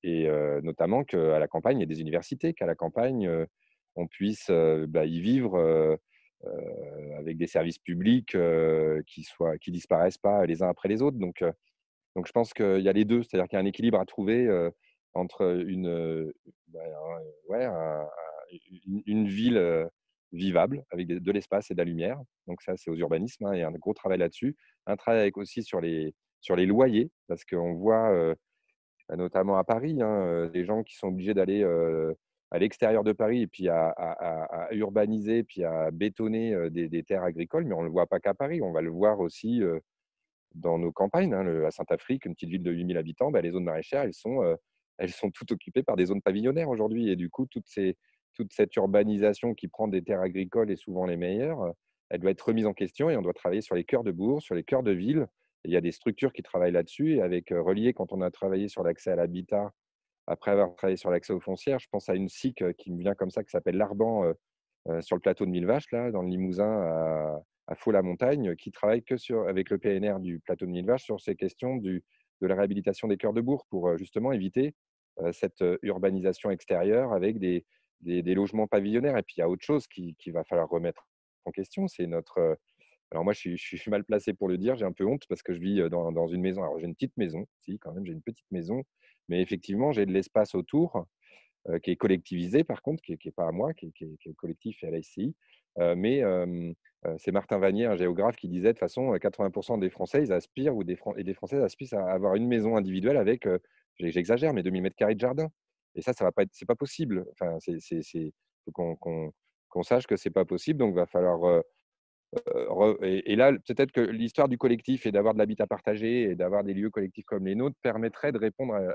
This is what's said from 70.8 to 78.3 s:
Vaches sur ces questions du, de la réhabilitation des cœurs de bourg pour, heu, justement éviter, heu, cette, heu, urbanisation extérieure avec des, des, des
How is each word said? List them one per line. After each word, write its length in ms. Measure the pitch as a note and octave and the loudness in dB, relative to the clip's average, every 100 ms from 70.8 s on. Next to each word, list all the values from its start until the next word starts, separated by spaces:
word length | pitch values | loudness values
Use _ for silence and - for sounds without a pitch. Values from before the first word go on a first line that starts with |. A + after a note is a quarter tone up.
| F#2 | 0
Vaches 180 | C3 | 0
sur 160 | - G2+ | -2 -6
ces 160 | - F2+ | -4 -4
questions 400 | F#2+ - B2+ C3 | -4 -4 -6 -4
du, 280 | F#2+ F2+ - _ _ - | -4 -6 -8 _ _ -4
de 60 | F#2 | 0
la 80 | F#2+ | 2
réhabilitation 520 | G2+ G2+ G2+ G2 A2 | 0 0 -2 -2 -2
des 80 | G2 | 0
cœurs 140 | A2 | 0
de 60 | A2 | 0
bourg 260 | A#2+ C#3+ - | 0 -2 -4
pour, 180 | F#2+ F2 | -2 0
heu, 80 | E2+ | 0
justement 340 | F#2 A2 B2+ | -2 -4 -2
éviter, 420 | A#2+ F#2 B2+ D3 - _ _ _ - | -2 -2 0 -2 -4 _ _ _ -6
heu, 120 | E2+ | -4
cette, 300 | - G2 - | -2 -4 0
heu, 160 | F2+ F2+ | 0 0
urbanisation 680 | G2+ F2+ F#2+ F#2+ F#2 - G#2 | -2 0 0 0 -2 -2 -2
extérieure 600 | F2+ - F2 F#2+ A#2 C3 | -4 -2 0 2 2 2
avec 260 | G2 G2 A2+ | 0 0 0
des, 260 | F#2 F2 - _ _ _ | -2 -2 -4 _ _ _
des, 220 | E2+ F2 | -4 -2
des 120 | E2+ | 0